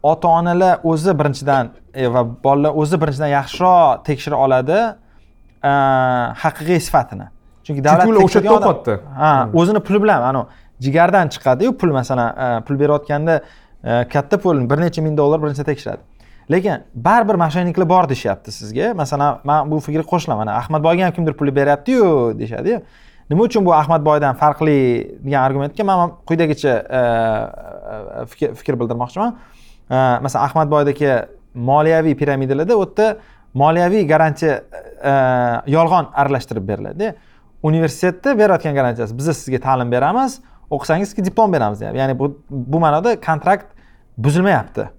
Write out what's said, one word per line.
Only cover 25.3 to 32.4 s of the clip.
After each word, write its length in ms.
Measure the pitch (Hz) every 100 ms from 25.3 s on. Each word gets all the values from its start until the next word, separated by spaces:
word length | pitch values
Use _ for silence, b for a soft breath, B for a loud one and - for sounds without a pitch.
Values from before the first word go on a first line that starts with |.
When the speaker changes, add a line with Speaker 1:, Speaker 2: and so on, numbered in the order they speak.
| 139
Speaker 1:
argumentga 420 | 131 135 143 -
men 260 | 202 185 175 - -
quyidagicha, 460 | 165 165 147 143 117 - 131
e, 20 | 120 113 113 110 107 - - 92 101 110 98 110
e, 60 | 120
fikr, 220 | - 151
fikr 200 | 135 - 127
bildirmoqchiman. 500 | 120 120 123 185 233 233 b b b b -
E, 60 | 127 131 120
masalan, 200 | 131 131 139
Ahmadboydagi 640 | 160 151 151 143 139 147 123 - - _
moliyaviy 600 | 123 120 143 156 160 160 143
piramidalarda 560 | 147 135